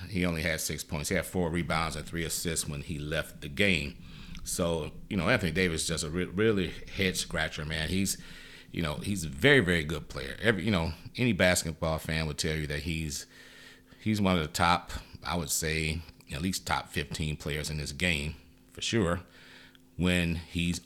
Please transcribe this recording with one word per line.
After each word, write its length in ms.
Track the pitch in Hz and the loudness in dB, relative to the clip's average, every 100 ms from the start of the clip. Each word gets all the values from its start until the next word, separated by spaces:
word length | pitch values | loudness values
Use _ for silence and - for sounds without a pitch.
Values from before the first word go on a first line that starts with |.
| 90 | -6
he 140 | 90 | 0
only 180 | 90 82 | 0 2
had 180 | 82 80 | 0 0
six 240 | - 76 | -2 -6
points. 240 | - 78 76 | -4 -4 0
He 60 | |
had 120 | 90 - | 0 0
four 240 | 92 85 | 0 0
rebounds 460 | 87 80 80 80 76 | 0 0 0 0 -4
and 100 | - | -6
three 180 | 85 | -4
assists 440 | 80 - 87 80 73 | -4 -2 -2 -2 -2
when 140 | 73 | -4
he 160 | 71 76 | -6 -6
left 420 | 73 78 - - | -2 -2 -2 -6
the 80 | 73 | -6
game. 480 | 71 101 82 71 - - - - - | 2 4 4 0 -8 -14 -14 -12 -10
So, 480 | - - 85 82 78 - - | -6 0 2 2 -2 -8 -4
you 60 | 104 | 0
know, 120 | 82 | 4
Anthony 220 | 120 92 | 4 4
Davis 320 | 80 92 80 | 4 4 2
is 60 | - | 0
just 160 | 80 | -2
a 40 | 80 | -2
re-, 160 | 85 | -2
really 480 | 87 85 110 101 80 - - - | -2 2 4 4 0 -4 -8 0
head 200 | 95 87 | 0 0
scratcher, 480 | - 82 80 - | -2 0 -2 -2
man. 240 | 76 80 78 | -4 -2 0
He's, 280 | 92 98 - - - - - - | 0 0 -2 -8 -16 -18 -20 -10
you 100 | - | -2
know, 140 | 80 | -2
he's 300 | 73 95 101 | -2 -2 -2
a 40 | 80 | -4
very, 300 | 69 135 139 | 2 6 8
very 240 | 90 87 | 6 4
good 260 | 76 78 - | 2 -4 -6
player. 280 | 71 65 - | -8 -8 -2
Every, 220 | 107 98 | 0 2
you 80 | 98 | 2
know, 220 | 95 82 78 - - | 2 2 -4 -8 -2
any 160 | 123 | 0
basketball 640 | 98 92 90 82 78 80 78 | 6 6 4 0 -2 -2 -2
fan 300 | - 80 80 | -2 -2 -2
would 100 | 71 | -2
tell 160 | 80 | -2
you 140 | 78 73 | -2 -2
that 140 | 73 | -4
he's, 440 | 76 80 78 69 - - - - - - - - | -4 -2 -2 -6 -10 -16 -20 -20 -20 -20 -20 -6
he's 220 | 110 107 | 0 2
one 160 | 95 90 | 4 4
of 60 | |
the 60 | 76 | 2
top, 440 | - 87 90 - - - - - | 2 4 4 2 -10 -10 -12 -4
I 100 | 87 | -2
would 140 | 73 | -2
say, 500 | - 80 80 78 80 80 - - | 0 0 0 0 -2 -6 -16 -10
at 100 | 69 | -4
least 220 | 92 92 | -2 -2
top 260 | - 71 - | 0 -2 -2
fifteen 460 | - 73 - 78 73 | -4 -4 -2 -4 -4
players 340 | 76 76 73 | -4 -4 -4
in 80 | 76 | -4
this 120 | 69 | -6
game, 460 | 69 90 78 73 - - - - | -2 0 0 -2 -6 -14 -20 -20
for 100 | - | -8
sure, 400 | - - 85 87 - - - - - - - - | -2 2 2 0 -4 -20 -20 -20 -20 -20 -12 0
when 400 | 90 90 85 82 | 4 4 4 0
he's 440 | 82 87 85 85 | -2 -2 0 0